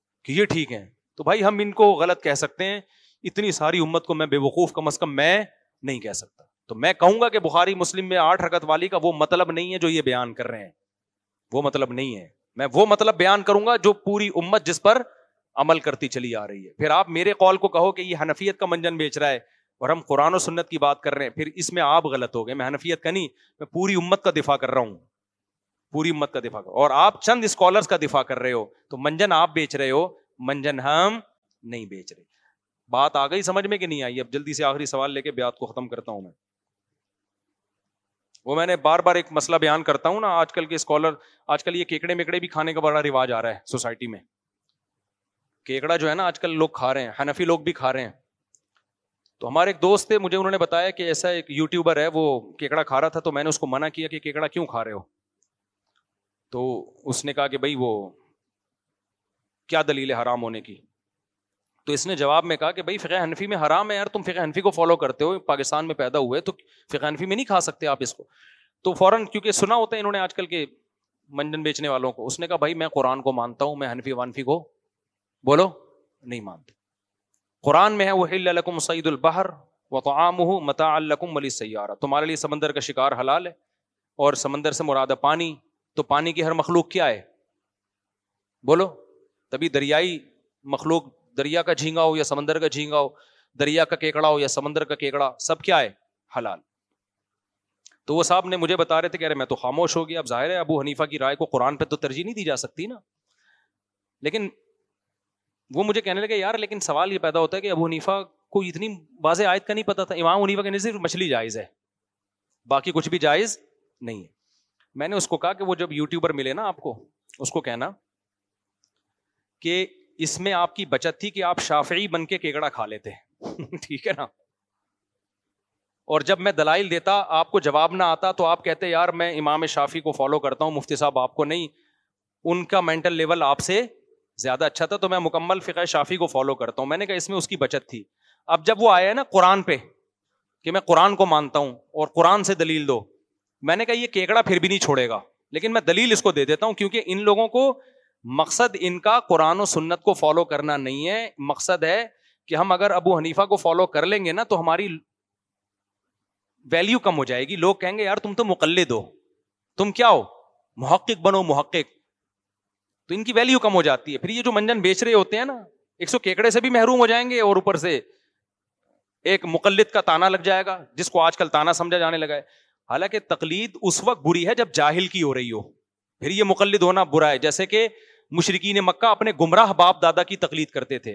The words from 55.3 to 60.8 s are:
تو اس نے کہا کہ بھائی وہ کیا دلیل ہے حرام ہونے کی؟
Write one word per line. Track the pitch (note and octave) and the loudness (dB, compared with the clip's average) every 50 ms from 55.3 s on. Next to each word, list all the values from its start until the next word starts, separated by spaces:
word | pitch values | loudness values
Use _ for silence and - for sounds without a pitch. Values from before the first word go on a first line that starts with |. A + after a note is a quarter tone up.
| _ _ _ _ _ _ _ _ _ _ _ _ _ _ _ _ _ _ _ _ _ _ _ _ | _ _ _ _ _ _ _ _ _ _ _ _ _ _ _ _ _ _ _ _ _ _ _ _
تو | - B2 B2+ C3 B2+ G#2 - - _ _ _ | -10 -6 -6 -6 -6 -8 -12 -16 _ _ _
اس | C#3+ C3 - - | -8 -8 -6 -6
نے | C#3+ C#3 | -6 -4
کہا | C#3+ C#3+ | -2 -2
کہ | C#3 C3 C3+ | -2 -2 -4
بھائی | B2+ C#3+ D3 C3 | -4 -4 -2 -2
وہ | B2+ A#2+ A2 G#2 G2+ F#2 - _ _ _ _ _ _ _ _ _ _ _ _ _ _ _ _ _ _ _ _ _ _ _ _ _ _ _ _ _ _ _ | -2 -2 -2 -4 -6 -10 -16 _ _ _ _ _ _ _ _ _ _ _ _ _ _ _ _ _ _ _ _ _ _ _ _ _ _ _ _ _ _ _
کیا | E3 D#3+ D3+ D3 | 0 0 0 0
دلیل | D3 C#3 C3+ C3+ | 0 -2 -2 -4
ہے | C3 A#2 A#2 | -4 -2 -2
حرام | B2 A#2+ A#2+ A#2 | -2 -2 -2 -4
ہونے | A2+ A2+ A2 | -6 -8 -10
کی؟ | G#2 - G2+ - | -14 -16 -20 -20